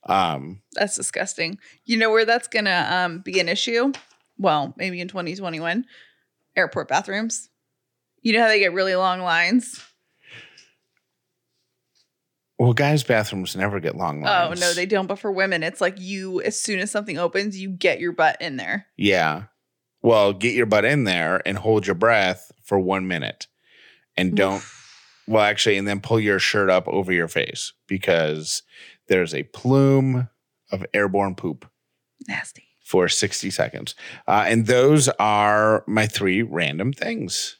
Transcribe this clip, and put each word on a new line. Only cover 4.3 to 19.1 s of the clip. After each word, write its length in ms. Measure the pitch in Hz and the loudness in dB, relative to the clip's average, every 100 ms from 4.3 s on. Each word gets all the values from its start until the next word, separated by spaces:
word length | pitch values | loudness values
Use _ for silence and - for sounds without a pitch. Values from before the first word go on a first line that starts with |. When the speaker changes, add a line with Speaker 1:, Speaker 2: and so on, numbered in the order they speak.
| _ | _
Speaker 2:
Well, 360 | 190 156 143 - | 0 0 -2 -6
maybe 240 | 185 180 | -8 -6
in 80 | 180 | -8
twenty 260 | 190 175 | -8 -8
twenty-one, 520 | 185 190 160 165 190 254 - - _ _ _ _ - | -8 -8 -6 -4 -4 -6 -14 -20 _ _ _ _ -2
airport 320 | 165 - - | -2 -2 -2
bathrooms. 600 | 143 196 196 220 - - _ _ _ _ _ _ _ | -2 -2 -6 -6 -8 -12 _ _ _ _ _ _ _
You 120 | 226 | 0
know 80 | 220 | 2
how 60 | 233 | 4
they 100 | 214 | 4
get 140 | 196 | 2
really 220 | 175 190 185 | 2 0 2
long 240 | 185 180 | 2 0
lines? 600 | 180 165 170 240 233 - - _ _ _ _ - - _ _ _ _ _ _ _ _ _ _ _ _ _ _ _ _ _ _ _ _ _ | 0 0 4 2 0 -16 -20 _ _ _ _ -20 -20 _ _ _ _ _ _ _ _ _ _ _ _ _ _ _ _ _ _ _ _ _
Speaker 1:
Well, 160 | 123 | 2
guys' 280 | 117 143 151 | 4 2 2
bathrooms 540 | 131 117 107 98 92 92 | 2 2 2 -4 -8 -4
never 240 | 98 101 | -2 -2
get 160 | 82 - | -4 -4
long 260 | 87 73 | -6 -4
Speaker 2:
Oh, 260 | 76 196 170 | 0 0 0
Speaker 1:
lines. 120 | 175 | 0
Speaker 2:
no, 140 | 175 | -2
they 100 | 170 | 0
don't. 220 | 180 208 190 | -2 -2 -2
But 120 | 196 | -6
for 140 | 214 | -6
women, 300 | 190 190 180 | -2 0 0
it's 180 | 160 - | -4 -2
like 180 | 180 196 | -4 -4
you, 440 | 185 196 190 185 | -12 -10 -6 -6
as 180 | - 214 | -4 -6
soon 180 | - 196 | -4 -4
as 120 | 202 | -4
something 280 | 214 208 156 | -6 -6 -4
opens, 400 | 175 190 202 190 | -2 -2 -4 -6
you 120 | 190 | -10
get 300 | 185 196 131 | -2 0 0
your 120 | 175 | -4
butt 240 | - 156 - | 0 0 0
in 160 | 165 135 | -8 -8
there. 280 | 87 156 - - | -6 -8 -8 -2
Speaker 1:
Yeah. 460 | 101 | 2